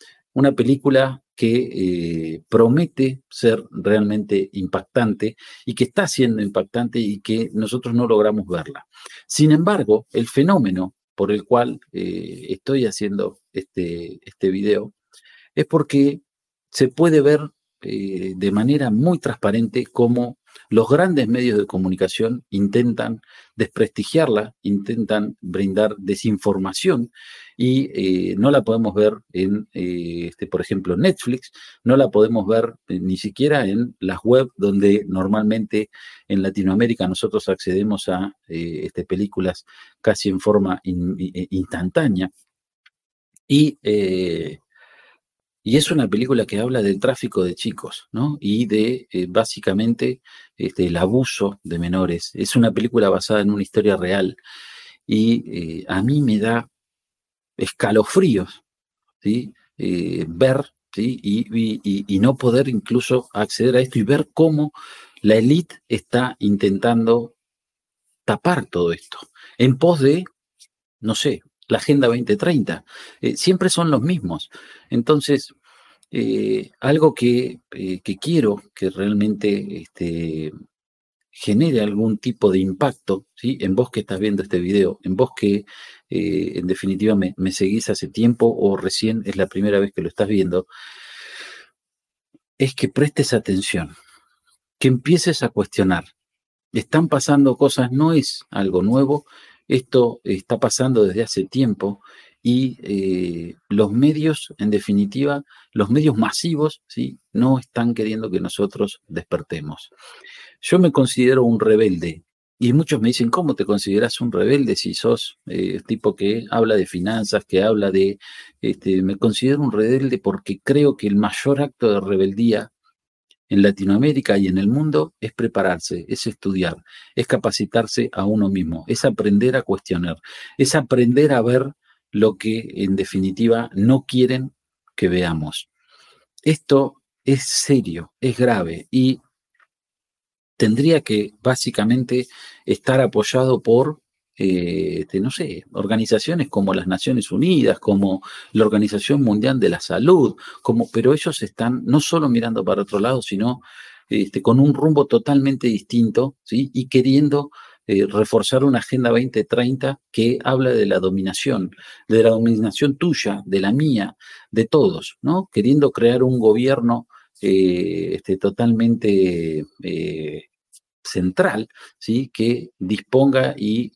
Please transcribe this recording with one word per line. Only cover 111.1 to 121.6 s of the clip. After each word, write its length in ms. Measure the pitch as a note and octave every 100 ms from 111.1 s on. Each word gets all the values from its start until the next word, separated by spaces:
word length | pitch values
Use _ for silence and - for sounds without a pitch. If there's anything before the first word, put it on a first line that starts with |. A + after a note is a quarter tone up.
| - B2 C3
un 160 | A#2+ A2+
rebelde 640 | A2 G#2+ A2 F2+ E2+ D#2+ _ _ _ -
y 140 | B2
muchos 300 | C3+ D#3+ C#3
me 60 | A2+
dicen, 200 | B2 A#2
"¿Cómo 260 | F3+ D#3+ -
te 100 | G2+
considerás 560 | G#2 - G2 A2+ -
un 100 | B2
rebelde 420 | - A2+ C#3+ B2
si 200 | G2+ -
sos, 440 | - A#2 A#2 - - -
eh, 360 | - F#2 F#2 -
tipo 300 | A2+ G#2+ F#2+
que 300 | G2+ A2+ A#2
habla 240 | A2+ A2
de 120 | G#2+ F2+
finanzas, 580 | F2+ F#2 A2+ G#2 G#2
que 180 | - F#2
habla 280 | G#2 A2 G2
de... 280 | F#2+ G2 G2+ - - - _
Este?". 400 | G#2+ G2+ - F#2
Me 140 | F#2 G2
considero 440 | A2+ G#2 B2+ C#3+
un 100 | C#3
rebelde 460 | G#2 A2 C3 C3+ G#2+
porque 440 | G2 G2 - G2+
creo 320 | - C#3+ D3 C#3+
que 120 | G#2
el 80 | G2+
mayor 440 | G#2 - C3+ C#3